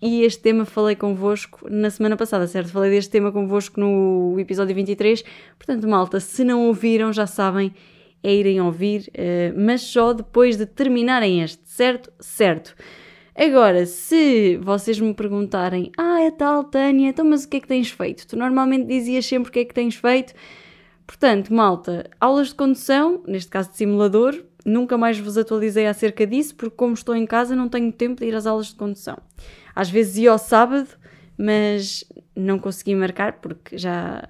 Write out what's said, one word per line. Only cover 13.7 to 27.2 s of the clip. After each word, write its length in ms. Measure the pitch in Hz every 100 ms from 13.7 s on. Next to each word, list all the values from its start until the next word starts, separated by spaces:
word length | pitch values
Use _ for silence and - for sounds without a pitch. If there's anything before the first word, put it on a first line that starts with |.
| 180 175
se 720 | - - 320 294 233 196 175
vocês 420 | 185 202 226 214
me 120 | 220
perguntarem: 800 | 202 208 202 202 196 180 180 175 -
"Ah, 240 | 339 339
é 100 | 320
tal, 320 | 320 285 294
Tânia, 460 | 285 269 277 269 269
então, 160 | 269 311
mas 180 | 294
o 60 | 277
que 80 | 277
é 20 |
que 80 | -
tens 220 | 254 233
feito? 340 | - - - -
Tu 120 | 226
normalmente 500 | 254 262 262 262 233
dizias 380 | 254 240 254 240
sempre 240 | 254 247
o 20 |
que 80 | 240
é 60 | 240
que 80 |
tens 220 | 247 240 226
feito." 380 | 240 254 254 - - - - - _ _ -
Portanto, 480 | - 269 202 196
malta, 560 | 226 208 175 180 170 - -
aulas 280 | 247 285 277
de 60 | -
condução, 680 | 277 262 - 269 320 359 -
neste 220 | 190 180
caso 220 | 196 185
de 60 | -
simulador, 640 | 208 202 208 214 254 311 - _ -
nunca 320 | 226 247 240
mais 200 | 233 214
vos 180 | 208 208
atualizei 500 | 220 220 214 208 214
acerca 380 | 208 214 208 208
disso, 280 | 262 302 -
porque 200 | 226 -
como 180 | 247
estou 220 | 226 -
em 100 | 233